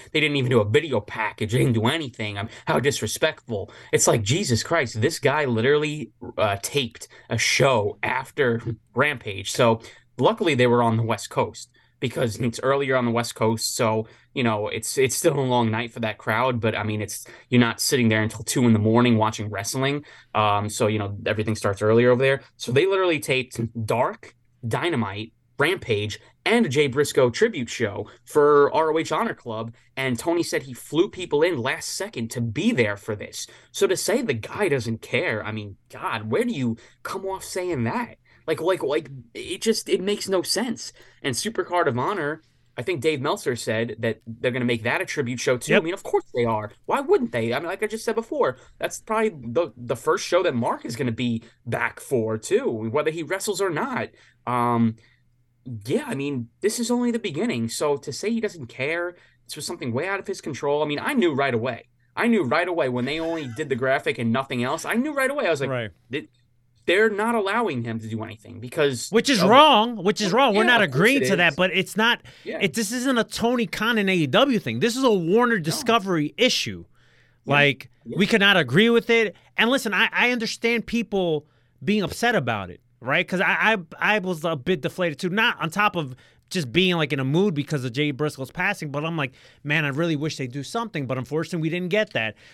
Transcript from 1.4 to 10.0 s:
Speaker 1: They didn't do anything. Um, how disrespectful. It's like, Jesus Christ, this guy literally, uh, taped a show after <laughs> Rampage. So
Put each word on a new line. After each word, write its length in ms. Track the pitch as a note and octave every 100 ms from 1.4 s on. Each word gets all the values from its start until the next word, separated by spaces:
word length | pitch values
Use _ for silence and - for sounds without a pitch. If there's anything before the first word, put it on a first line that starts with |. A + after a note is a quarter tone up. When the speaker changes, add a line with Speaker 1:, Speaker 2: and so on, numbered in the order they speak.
| G#2+
Speaker 1:
They 60 | B2
didn't 120 | C3+
do 140 | A2+ A2+
anything. 520 | D#3+ C#3 - G#2+ G2+
Um, 120 | G2+ - -
how 140 | D3+
disrespectful. 920 | C3+ - A2 - D#3 - - G#2 F#2 - -
It's 140 | D3+ -
like, 140 | C#3
Jesus 400 | G2+ D#3+ E3+ A2+
Christ, 380 | - E3 B2+ A2
this 200 | B2+ E3
guy 260 | C3+ D3 C#3+
literally, 680 | A2+ B2 D3+ D3+ D3+ - - - -
uh, 200 | G#2 G2
taped 460 | - C#3+ A#2+ - - - -
a 80 | A#2+
show 600 | - - C#3 A#2+ G2+ -
after 580 | - B2+ C3 - B2+ A#2 A#2 A2+
<laughs> 140 | _
Rampage. 600 | A#2 D3 B2+ A2 G2 G2
So 260 | - A#2+ A2+ - -